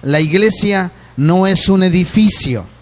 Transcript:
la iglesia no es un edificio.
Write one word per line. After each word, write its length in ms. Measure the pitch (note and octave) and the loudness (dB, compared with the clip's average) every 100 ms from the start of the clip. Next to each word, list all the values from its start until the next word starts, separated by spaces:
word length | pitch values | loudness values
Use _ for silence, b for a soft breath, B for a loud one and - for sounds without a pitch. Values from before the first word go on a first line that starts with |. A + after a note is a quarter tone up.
la 200 | C3+ D3+ | -2 -2
iglesia 680 | D#3+ F3+ G#3+ G#3 G#3 G3 F3+ B B B | 0 2 2 0 0 -2 -4 B B B
no 280 | D3 F3+ F#3+ | 0 2 2
es 220 | F#3 - | 0 2
un 160 | G3 | 2
edificio. 800 | F#3 F3+ F3 - G#3+ - D3 A#2+ F2+ - | 2 0 -2 0 2 0 -2 -6 -10 -20